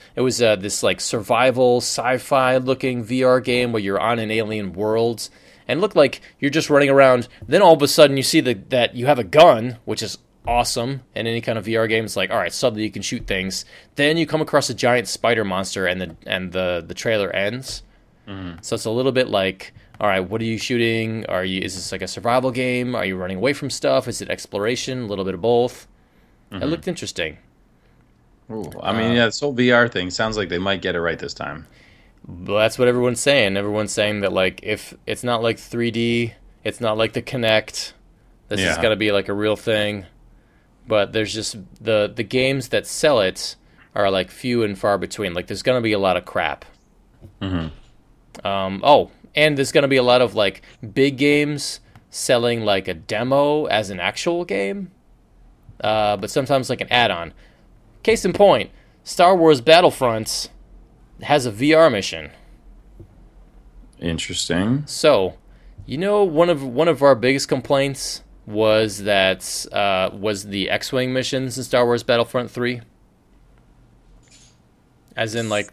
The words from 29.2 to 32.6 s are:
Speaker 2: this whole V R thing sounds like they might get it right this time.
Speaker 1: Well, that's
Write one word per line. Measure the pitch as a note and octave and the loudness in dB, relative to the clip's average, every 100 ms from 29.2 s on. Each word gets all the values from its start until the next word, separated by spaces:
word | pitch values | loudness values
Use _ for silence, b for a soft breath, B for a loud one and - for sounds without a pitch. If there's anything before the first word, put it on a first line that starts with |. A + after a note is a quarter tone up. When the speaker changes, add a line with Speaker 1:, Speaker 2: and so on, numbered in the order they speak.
| A2+ | 2
Speaker 2:
this | - | 0
whole | D3 | -4
V | B2 B2 | 2 4
R | A#2+ A#2 | 6 4
thing | F#2+ F2+ | 0 -4
sounds | F2+ A2 G#2+ | -2 -2 -2
like | F2+ | -2
they | F2 | -2
might | G2 F#2+ | -2 -2
get | F#2 | -2
it | F2 | -2
right | E2+ D#2+ | -2 -4
this | C#2+ | -8
time. | - C#2+ D2 D2+ b b b b b - | -10 -10 -10 -16 b b b b b -20
Speaker 1:
Well, | F2 F#2+ | -14 -4
that's | G#2 | 0